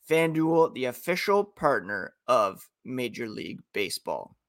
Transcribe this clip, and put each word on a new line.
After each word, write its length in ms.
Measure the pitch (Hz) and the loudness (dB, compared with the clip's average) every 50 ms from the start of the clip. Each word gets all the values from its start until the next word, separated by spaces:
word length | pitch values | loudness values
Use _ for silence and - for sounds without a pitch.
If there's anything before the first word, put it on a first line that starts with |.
| _ - | _ 2
FanDuel, 640 | 156 160 165 165 156 156 160 160 165 165 165 160 117 | 2 2 2 2 2 2 2 4 6 4 4 4 2
the 120 | 123 127 | -4 -4
official 580 | 123 120 - - - 180 180 - - 196 202 202 | -4 -4 -6 -4 -4 -2 -2 2 2 2 2 2
partner 680 | 202 _ - 165 151 135 110 87 92 104 98 90 - _ _ _ | 0 _ 0 2 2 2 2 -2 -4 -6 -6 -6 -8 _ _ _
of 420 | - 123 120 104 98 - - - _ _ _ _ | 2 4 4 4 2 0 -6 -18 _ _ _ _
Major 440 | - 127 127 123 117 104 - 117 110 | -8 -6 -4 -4 -6 -6 -6 -8 -8
League 320 | 101 - - 85 110 - - _ | -8 -10 -10 -10 -10 -14 -16 _
Baseball. 640 | _ 107 101 87 - - _ - 78 60 50 - _ _ _ | _ -4 -4 -2 -4 -8 _ -6 -6 -6 -8 -12 _ _ _